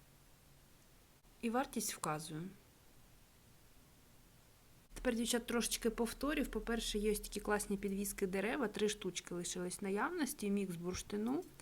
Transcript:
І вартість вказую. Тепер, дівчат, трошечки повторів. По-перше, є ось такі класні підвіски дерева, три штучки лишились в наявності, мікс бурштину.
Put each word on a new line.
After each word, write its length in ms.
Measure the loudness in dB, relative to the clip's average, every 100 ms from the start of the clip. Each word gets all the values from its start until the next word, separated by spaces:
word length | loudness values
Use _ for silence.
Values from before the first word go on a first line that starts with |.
| -20 -20 -20 -20 -20 -20 -20 -20 -20 -20 -20 -20 -20 -4
І 80 | 0
вартість 440 | 2 2 0 -2
вказую. 560 | -2 -2 -4 -4 -6 -8 -12 -20 -20 -20 -20 -20 -20 -20 -20 -20 -20 -20 -20 -20 -20 -20 -20 -20 -20 -20 -20 -20 -20 -16
Тепер, 220 | -2 0 2
дівчат, 300 | 2 0 2
трошечки 440 | 0 2 2 2
повторів. 580 | 2 0 0 0 0 0
По-перше, 520 | -2 0 -2 0 2
є 120 | 2
ось 80 | 2
такі 200 | 0 -4
класні 380 | 0 0 2 0
підвіски 500 | 0 0 -2 0 0
дерева, 400 | 2 2 2 0
три 220 | 2 2
штучки 460 | 2 -2 -4 -4 -4
лишились 460 | -2 -2 -4 -2
в 20 |
наявності, 680 | 0 2 2 2 0 0 2
мікс 240 | 2 2 -2
бурштину. 680 | -2 -4 -2 0 2 0 -2 -4